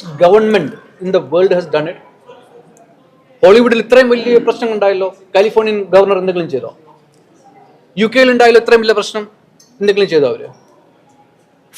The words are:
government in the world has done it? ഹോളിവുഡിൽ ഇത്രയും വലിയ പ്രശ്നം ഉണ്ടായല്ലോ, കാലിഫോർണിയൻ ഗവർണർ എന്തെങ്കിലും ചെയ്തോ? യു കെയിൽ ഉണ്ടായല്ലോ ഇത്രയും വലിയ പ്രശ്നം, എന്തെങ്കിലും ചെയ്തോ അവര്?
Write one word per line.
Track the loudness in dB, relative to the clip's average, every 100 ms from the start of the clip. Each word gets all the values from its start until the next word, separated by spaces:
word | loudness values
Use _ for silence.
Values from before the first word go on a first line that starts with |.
| -14 -2
government | 2 2 2 -2 -4 -12 -20 -14
in | -4 -4
the | -2
world | 0 0 -2
has | -4 -6
done | -6
it? | -12 _ _ -20 -20 _ -20 _ _ _ _ _ _ _ _
ഹോളിവുഡിൽ | 4 4 4 0
ഇത്രയും | 0 2 2
വലിയ | 0 0 0 0
പ്രശ്നം | -4 -4
ഉണ്ടായല്ലോ, | -2 -2 -2 -4 -8 _
കാലിഫോർണിയൻ | -2 0 0 -2 -2 0
ഗവർണർ | 2 2 0
എന്തെങ്കിലും | -4 -4 -6
ചെയ്തോ? | -8 -10 -16 _ _ _ _ _ _ _ _ _ _ _ -4
യു | -2
കെയിൽ | 2 2
ഉണ്ടായല്ലോ | 4 4 4
ഇത്രയും | 4 2
വലിയ | 2 -2
പ്രശ്നം, | -4 -8 -12 _ _ _ _ -6
എന്തെങ്കിലും | -2 0 0
ചെയ്തോ | 0 -2
അവര്? | -4 -12 -20 _ _ _ _ _ _ _ _ _ _ _